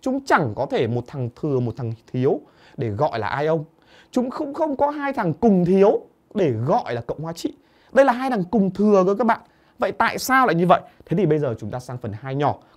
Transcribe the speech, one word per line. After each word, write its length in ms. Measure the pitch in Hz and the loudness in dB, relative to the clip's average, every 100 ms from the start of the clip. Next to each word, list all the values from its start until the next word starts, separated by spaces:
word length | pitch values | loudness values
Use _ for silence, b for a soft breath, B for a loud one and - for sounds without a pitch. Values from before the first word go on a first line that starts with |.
Chúng 240 | - 262 269 | -2 -4 0
chẳng 280 | 269 139 104 | 0 0 -4
có 100 | 139 | -4
thể 220 | 247 123 | -2 -2
một 160 | 120 120 | -2 -6
thằng 220 | 143 120 - | -8 -8 -6
thừa, 180 | 160 131 | -4 -2
một 180 | 123 107 | -2 -6
thằng 160 | 117 110 _ | -8 -10 _
thiếu 300 | 131 131 247 b b b b | -2 0 -2 b b b b
để 120 | 120 | -6
gọi 300 | 104 147 113 | -2 -2 -2
là 200 | 104 135 | -6 -4
ion. 240 | 151 165 151 _ b b b | -2 -2 -4 _ b b b
Chúng 180 | - 247 | -4 -4
không, 240 | 254 294 | -6 -8
không 220 | 285 311 269 | -4 -4 0
có 140 | 285 | -2
hai 240 | 294 285 | 0 -6
thằng 200 | 269 190 | -2 -2
cùng 320 | 151 233 190 175 | 2 4 4 4
thiếu 360 | 190 196 359 - _ _ | 6 6 4 -2 _ _
để 180 | - 170 | -2 0
gọi 420 | 110 123 214 - | 0 0 0 -2
là 80 | 120 | -8
cộng 180 | 117 - | -8 -10
hóa 140 | 160 | -10
trị. 200 | 165 - - b b b | -8 -10 -10 b b b
Đây 120 | 240 277 | 4 4
là 80 | |
hai 160 | 240 269 | 4 -2
thằng 140 | 240 175 | -4 0
cùng 220 | 240 196 | 2 0
thừa 300 | 185 208 202 185 | 2 4 6 4
cơ 100 | 202 | 2
các 120 | 233 | 0
bạn. 120 | 226 - b b b | 0 -4 b b b
Vậy 120 | 240 | -6
tại 280 | - 226 - | 0 -2 -2
sao 260 | - 262 254 | 2 4 4
lại 100 | 165 | 2
như 120 | 175 | 4
vậy?" 140 | 170 - B - | 4 2 B -6
Thế 120 | 165 | 0
thì 80 | 180 | 2
bây 140 | 156 | 2
giờ 160 | 143 113 | 0 -4
chúng 120 | 107 | -8
ta 80 | 123 | -12
sang 180 | - 123 | -12 -12
phần 160 | 113 | -10
hai 220 | 104 135 135 | -10 -8 -2
nhỏ, 200 | 143 104 b | 0 -2 b